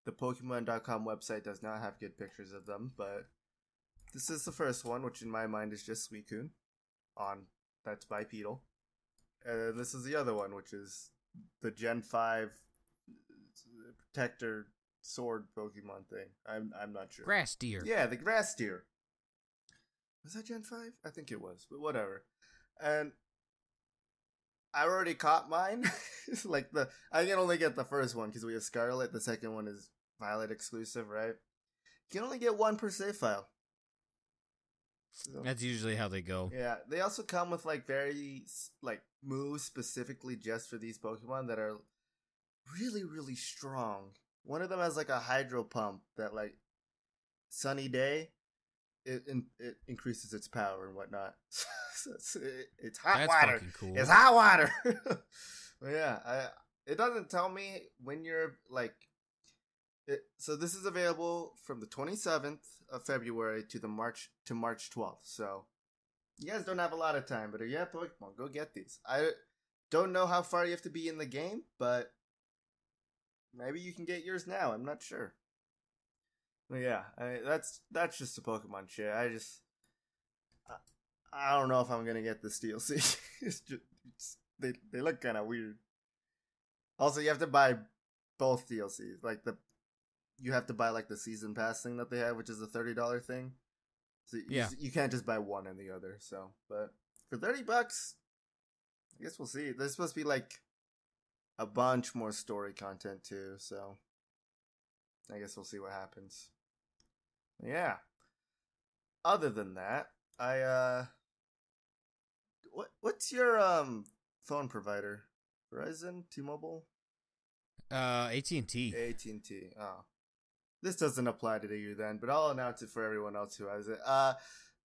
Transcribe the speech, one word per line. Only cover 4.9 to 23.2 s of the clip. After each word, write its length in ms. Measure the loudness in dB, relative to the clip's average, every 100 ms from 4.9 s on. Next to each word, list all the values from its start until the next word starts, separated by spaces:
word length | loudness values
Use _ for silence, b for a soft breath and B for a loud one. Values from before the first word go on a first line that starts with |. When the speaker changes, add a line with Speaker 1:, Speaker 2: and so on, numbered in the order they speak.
| -4
Speaker 1:
which 180 | -4 -8
in 80 | -6
my 160 | -2 -2
mind 280 | -2 -4
is 100 | -8
just 260 | -6 -6 -6
Suicune 380 | -12 -10 -10 -10 _ _ _ _ _ _ -6
on, 300 | -4 -4 -12 _ _ _
that's 220 | -10 -10 -6
bipedal. 580 | -6 -6 -8 -8 -8 _ _ _ _ _ _ _ _ -4
And 140 | -2
then 180 | -2 -2
this 160 | -6
is 120 | -6 -2
the 100 | 0
other 180 | 2
one, 220 | 0 -2 -8
which 160 | -10
is 380 | -12 -12 -14 -16 _ _ -20 -20 -8
the 100 | -8
Gen 300 | -2 -2 -2
five 500 | 0 2 2 2 -2 -10 -20 _ _ _ -20 -20 _ -20 -20 -20 -20 -20 -20 -20
Protector 680 | _ -4 -4 -2 -6 -6 -10 _ _ _
Sword 440 | -12 -6 -4 -4 -6 -10
Pokemon 500 | -10 -10 -16 -16 -12
thing. 180 | -12 -12 _ -8
I'm, 280 | -6 -6 -8
I'm 120 | -10
not 220 | -8 -12
sure. 100 | -10
Speaker 2:
Grass 320 | 0 0 0 -4
Deer. 260 | -4 -4 0
Speaker 1:
Yeah, 200 | 2 2
the 120 | 0
Grass 360 | 2 2 2 -2
Deer. 280 | -4 -4 -12 _ _ _ _ _ _ _ _ b b _ _ _ -14
Was 80 |
that 120 | -14 -10
Gen 180 | -12
five? 280 | -10 -12 -12 -14 -14
I 40 |
think 220 | -12 -10
it 100 | -10
was, 240 | -12 -16 -16
but 80 | -6
whatever. 460 | -2 0 -2 -6 _ _ b b b -4
And 300 | 0 2 0 -8